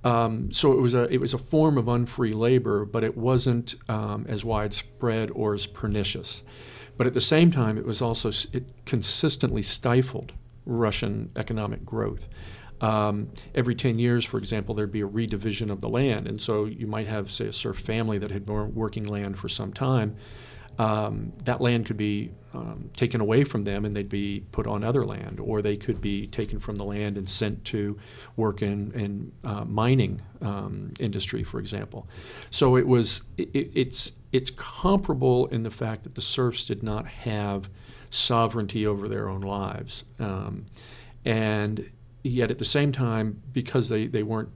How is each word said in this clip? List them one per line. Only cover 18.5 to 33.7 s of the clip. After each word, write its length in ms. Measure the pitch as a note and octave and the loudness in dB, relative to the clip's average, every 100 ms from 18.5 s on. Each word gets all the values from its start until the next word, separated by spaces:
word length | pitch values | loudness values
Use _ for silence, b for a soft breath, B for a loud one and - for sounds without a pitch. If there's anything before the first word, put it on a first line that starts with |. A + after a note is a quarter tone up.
| G#2 G#2+ | -2 -2
working 300 | A2 G#2+ A2 | -2 -2 -2
land 340 | G#2 G#2 G2+ G2 | -4 -2 -4 -6
for 120 | G#2 | -6
some 220 | - G2+ | -4 -6
time. 440 | G2+ C3 B2+ G#2+ G#2+ B B B B B - | -2 2 2 2 -4 B B B B B -2
Um, 540 | A2 G#2+ G#2+ G#2+ G#2+ - | 0 2 -2 -4 -6 -6
that 180 | - A#2+ | -2 2
land 240 | B2 A#2+ A2+ | 2 2 0
could 120 | G#2+ | -2
be, 340 | G#2 G#2 A2+ - - | 0 0 -4 -10 -12
um, 360 | B2+ A2+ G#2+ A2+ - | -10 -8 -10 -12 -2
taken 260 | B2 A#2+ | 0 2
away 220 | G#2+ A#2 | 4 4
from 200 | C#3+ A2+ | 4 0
them 220 | G2+ G2+ G#2+ | 0 0 0
and 100 | G#2 | -2
they'd 140 | G2 | -2
be 360 | G2+ G2+ G2+ G2+ | -2 -2 -4 -4
put 140 | - A2 | -4 -2
on 180 | G#2 | -2
other 220 | A2 B2 G#2+ | 2 2 0
land, 340 | G#2 G#2 G#2 | -4 -8 -8
or 220 | G#2+ G#2+ | -2 0
they 140 | G#2 G#2 | 0 -2
could 240 | - G#2 | -2 -2
be 240 | G2+ G2+ G#2+ | -2 -2 -4
taken 340 | - G#2 G#2 | -4 -4 -4
from 180 | - G#2 | -4 -6
the 60 | |
land 340 | G2+ G2+ G#2 G2+ | -4 -2 -2 -4
and 120 | F#2+ | -4
sent 360 | - G#2+ G2+ - | -2 -2 -2 -4
to 340 | G#2+ G#2 G#2 B B B - | -2 -2 -4 B B B 0
work 280 | A2 G2+ | 0 2
in, 280 | G#2 G2+ G#2 | -2 0 -4
in, 380 | A#2 G2+ G2+ - - | -4 -4 -4 -8 -10
uh, 220 | - G2+ A2 | -6 -6 -2
mining, 560 | G#2+ A#2 C3 F#2+ G2+ - - | 2 4 6 4 -2 -10 -6
um, 520 | G#2 G2+ G2+ G2+ G2+ - | -4 -4 -6 -8 -8 -4
industry, 440 | A#2 G2+ - A2+ | -4 -2 -4 -4
for 160 | - A2+ | -4 -6
example. 480 | G2+ G#2 G#2+ G#2+ - B B B B | -6 -8 -8 -12 -14 B B B B
So 280 | - C3+ B2+ | 4 6 6
it 100 | B2 | 8
was, 340 | B2 G#2+ - - - | 6 6 0 -4 -6
it, 120 | - | -2
it, 180 | C#3 E3 | 0 0